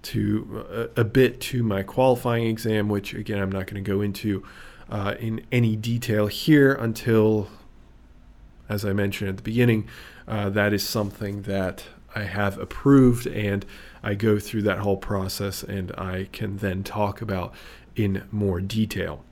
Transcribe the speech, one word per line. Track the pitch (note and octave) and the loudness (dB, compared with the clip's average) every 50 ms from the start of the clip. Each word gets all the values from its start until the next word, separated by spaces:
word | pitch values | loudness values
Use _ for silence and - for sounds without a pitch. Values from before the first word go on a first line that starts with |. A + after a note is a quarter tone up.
| - | -14
to, | - - A2 G#2 G#2 G#2 A2 - - G#2+ A2 - - | -6 -4 -2 0 0 0 -2 -4 -6 -12 -12 -12 -8
uh, | F#2+ A2 A#2 - - - | -6 -6 -6 -4 0 0
a | A2+ | 0
bit | G2+ - C3 C3 A#2 B2 - | 2 4 4 4 4 4 -2
to | - - - B2 A#2 | -8 -4 -2 0 0
my | A2 G2 G2 F#2+ | 0 0 0 -2
qualifying | - - - C3 C3 B2 A#2 - B2+ A#2+ A#2 A#2 | -2 0 4 4 4 4 4 2 0 0 2 2
exam, | A2+ A2+ A2 - A2+ A2 G#2+ G#2 G#2 | 0 0 0 -2 0 0 2 2 2
which | G#2 G2+ G2+ - - | 0 -2 -2 -6 -10
again, | - G#2 A2 G#2+ G2+ | -8 -6 -4 -2 -2
I'm | G2 F#2+ | -2 -2
not | G2 F#2+ F#2 | -2 -4 -6
gonna | - G#2+ G2+ | -6 -8 -8
go | G2 G#2 G2 G2 | -4 -2 0 0
into, | G#2 G2+ F#2+ - - G#2+ G2 F#2+ - - - - - - - - - - | 0 -2 -4 -4 -2 -2 -2 -2 -4 -12 -20 -20 -20 -20 -20 -20 -14 -10
uh, | - G#2+ G2 G2+ - - | -8 -4 -4 -4 -6 -4
in | A#2 A2+ A2 A2+ - - | -6 -6 -6 -6 -6 0
any | - B2 A#2 A2 A2 | 2 2 4 4 2
detail | G#2+ G#2+ A2+ A#2 A#2+ A#2+ - G#2+ G#2+ G#2 | 0 -2 -2 -2 -2 -2 0 2 2 2
here | G#2 - - - - D#3 D3 C#3 C3+ C3+ | 0 -2 -2 4 6 8 8 8 8 6
until, | - A#2 A#2 A2 - - A#2+ A2+ A2 G#2+ G#2+ A2 G#2+ G2 - - - - - - - - - - - - - - - - - - - - - - - - | 2 -2 -4 -4 -2 0 4 4 6 6 6 4 2 0 -4 -12 -20 -20 -20 -20 -20 -20 -20 -20 -20 -20 -20 -20 -20 -20 -20 -20 -20 -20 -20 -20 -20 -10
as | - G#2 G2+ G#2 | -6 -6 -4 -2
I | G#2 G2 | -2 0
mentioned | G2+ G2+ G2+ G2 - G#2 G2 | 0 0 -2 -2 -4 -4 -6
at | F#2+ | -6
the | F#2+ - | -6 -6
beginning, | - A2+ A#2+ B2 A#2+ A2+ G#2+ G2+ - - - - - - - - | -4 2 4 4 4 4 2 0 -6 -14 -18 -20 -20 -20 -20 -10
uh, | - A2 G#2+ G#2 G2 | -6 -4 -2 -2 0
that | G2 G#2+ G2+ G#2 G2+ | 2 2 2 4 2
is | G2 - | 0 -2
something | - - A2+ G#2 G2+ F#2+ - A2 G2+ G2+ G2+ G2+ | -2 -2 -2 -2 -4 -6 -8 -8 -8 -8 -8 -6
that | - G2 G2 F#2 F#2 F2+ - - - - - - - - | -4 -2 -2 -2 -2 -4 -8 -16 -20 -20 -20 -20 -12 -8
I | G#2+ G#2 | -8 -8
have | F#2+ G2 G#2 G2+ G2+ G2 - | -6 -4 -2 -2 -2 -2 -4
approved, | F#2 - - - - C#3 C#3 C#3 C3 B2 A#2+ A#2 - | -10 -10 -10 0 4 8 8 10 10 8 6 4 -2
and | - - G#2 G#2 G2+ G2+ G2+ G#2 - - - - - - - - | -6 -4 -2 -2 0 -2 -2 -4 -8 -18 -20 -20 -20 -20 -10 -6
I | A2 G2+ | -6 -4
go | G2 A2 A2 G#2 G#2 | 0 2 2 2 2
through | G2+ - - A2 G2+ | 0 -4 -4 -2 0
that | G#2 F#2+ F#2+ | 0 0 0
whole | G2+ G2+ G2 | 0 0 -2
process | F#2+ - - G#2 G2 F#2+ F#2+ - - G2+ G2+ F#2+ - - | -2 -2 -4 -4 -4 -4 -4 -6 -6 -6 -6 -6 -8 -10
and | - G2+ G2 F#2 F2 - | -8 -6 -6 -6 -8 -8
I | - F#2+ F#2 F#2 F#2 F#2+ - | -8 -8 -6 -6 -6 -8 -8
can | - - A#2 G2+ G2 | -8 -8 -8 -6 -6
then | G2 G#2+ G2 F2+ F#2 F#2+ | -4 -4 -4 -4 -4 -6
talk | - - A2 G#2 G2 G2 - | -6 -2 -2 -2 -2 -2 -6
about | A2 G#2 G2 F#2 E2+ - - - - - - - - - - | -6 -4 -4 -4 -4 -8 -10 -16 -20 -20 -20 -20 -20 -12 -4
in | - G#2+ G2 G2 F#2+ - - | -2 0 0 0 -2 -6 -6
more | - G#2 G2+ G2 F#2 F2 | -4 -2 0 0 0 -2
detail. | F#2+ G2 A2+ A2 A2 G#2+ - G2+ F2 E2 D2+ C#2+ - - | -4 -2 0 0 0 0 -2 -6 -6 -6 -8 -10 -14 -20